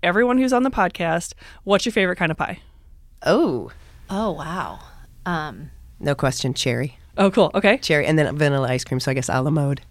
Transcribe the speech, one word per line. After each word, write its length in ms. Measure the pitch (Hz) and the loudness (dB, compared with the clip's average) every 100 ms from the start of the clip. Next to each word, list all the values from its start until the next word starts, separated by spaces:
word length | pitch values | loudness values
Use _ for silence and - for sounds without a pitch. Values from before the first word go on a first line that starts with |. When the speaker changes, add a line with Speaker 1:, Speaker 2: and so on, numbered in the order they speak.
Speaker 1:
everyone 360 | 175 190 247 254 | 0 2 4 2
who's 140 | 262 | 2
on 80 | 247 | 2
the 80 | 262 | 2
podcast. 640 | 254 180 - 170 165 - - - - | 0 0 0 -2 -2 -4 -12 -20 -12
What's 200 | - 196 | 0 0
your 80 | 233 | 2
favorite 240 | 214 185 180 | 0 0 0
kind 160 | 165 | -2
of 60 | 156 | -2
pie? 220 | 156 180 - - - - - - | -6 -8 -16 -20 -20 -20 -20 -6
Speaker 2:
Oh. 480 | 151 214 302 123 64 - - - - | 2 2 2 -2 -6 -14 -20 -20 -8
Speaker 3:
Oh, 240 | 190 220 | -4 -4
wow. 480 | 151 156 180 107 - - - - - 180 | -4 -8 -8 -8 -10 -18 -20 -20 -12 -6
Um, 440 | 170 151 101 151 - - - | -6 -6 -10 -16 -18 -20 -8
Speaker 2:
No 160 | 143 139 | -4 0
question, 380 | 135 - 131 | -2 -2 -4
cherry. 440 | 127 131 120 135 - - - | -2 -2 -2 -4 -10 -10 0
Speaker 1:
Oh, 140 | 196 | 2
cool. 200 | 214 165 | 4 2
Okay. 220 | 196 202 247 | 4 2 2
Speaker 2:
Cherry, 280 | - 151 143 | 2 0 2
and 120 | 156 | 2
then 160 | 143 147 | 2 2
vanilla 300 | 147 139 127 | 2 2 0
ice 140 | 127 | -2
cream, 160 | - 127 | -2 -4
so 120 | 139 | -2
I 20 | |
guess 140 | 131 123 | -2 -2
a 120 | 131 | -2
la 100 | 135 | 0
mode. 320 | 151 139 135 - | 0 0 -2 -8